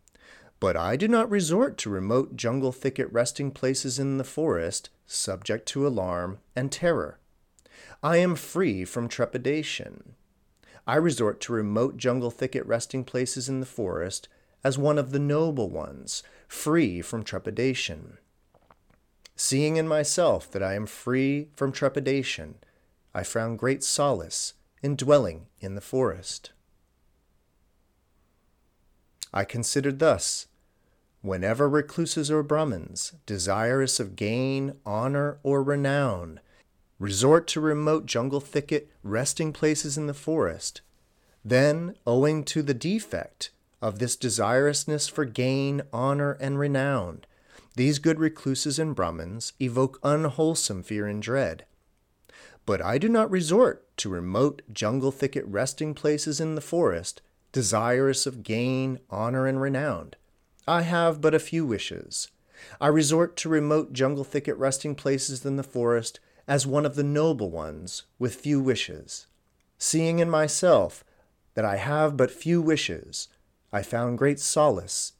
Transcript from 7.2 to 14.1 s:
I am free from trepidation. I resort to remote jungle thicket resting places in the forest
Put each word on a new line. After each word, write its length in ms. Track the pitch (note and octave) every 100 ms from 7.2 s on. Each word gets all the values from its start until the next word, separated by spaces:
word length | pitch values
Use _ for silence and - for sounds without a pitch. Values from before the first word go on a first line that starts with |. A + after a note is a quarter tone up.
| _ _ _ _ _ - - -
I 160 | D3+ E3+
am 180 | F3+ D#3
free 500 | - F3 F3 F#2+ F#2
from 220 | A#2+ A#2
trepidation. 1080 | - A#2 B2 B2+ D#3 D3 - - - - - _ _ _ _ _ - -
I 100 | C#3
resort 440 | E3+ B2+ G#2+ -
to 120 | -
remote 440 | A#2 G#2 G#2+ C3+ -
jungle 340 | B2+ B2+ A#2+
thicket 340 | - C3 C#3 G#2
resting 380 | A#2 - C3
places 440 | A#2 B2 B2+ C3+ B2+
in 120 | C3
the 60 | C3
forest 640 | - F#2+ E2+ F2+